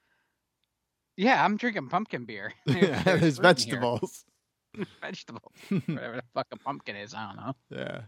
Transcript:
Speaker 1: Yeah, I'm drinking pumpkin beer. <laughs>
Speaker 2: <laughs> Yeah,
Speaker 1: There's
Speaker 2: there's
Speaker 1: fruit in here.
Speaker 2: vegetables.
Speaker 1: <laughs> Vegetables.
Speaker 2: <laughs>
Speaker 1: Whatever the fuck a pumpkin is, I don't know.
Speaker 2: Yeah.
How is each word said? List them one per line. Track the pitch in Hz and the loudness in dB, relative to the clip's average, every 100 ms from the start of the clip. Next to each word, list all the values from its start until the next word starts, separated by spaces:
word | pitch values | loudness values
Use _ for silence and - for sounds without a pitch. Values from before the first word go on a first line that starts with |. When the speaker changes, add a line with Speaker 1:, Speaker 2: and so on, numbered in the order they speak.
| _ _ _ _ _ _ _ _ _ _ _ - | _ _ _ _ _ _ _ _ _ _ _ 0
Speaker 1:
Yeah, | 214 208 170 | 4 6 4
I'm | 208 | 2
drinking | 240 208 131 | -2 -4 -4
pumpkin | 180 214 151 113 | -4 -2 -6 -8
beer. | 107 104 - | -10 -10 -6
<laughs> | |
Speaker 2:
<laughs> | - | -2
Yeah, | 139 185 127 | 4 4 4
Speaker 1:
There's | |
Speaker 2:
there's | 185 170 165 127 | 2 4 4 6
Speaker 1:
fruit | 175 180 | 6 6
in | 110 | 2
here. | 127 | 0
Speaker 2:
vegetables. | 120 120 185 - - _ _ _ _ | 0 0 -4 -8 -20 _ _ _ _
Speaker 1:
<laughs> | - 196 - | -12 -12 -10
Vegetables. | - 190 - - - - - | -12 -12 -14 -16 -16 -20 -4
Speaker 2:
<laughs> | 196 - | -2 -2
Speaker 1:
Whatever | 139 123 120 | -6 -6 -10
the | - | -6
fuck | 131 131 | -6 -6
a | - | -8
pumpkin | - 139 - 101 | -8 -8 -10 -10
is, | 104 | -10
I | - 104 | -10 -10
don't | 101 | -10
know. | 117 139 _ | -10 -12 _
Speaker 2:
Yeah. | 135 - 92 | -10 -8 -8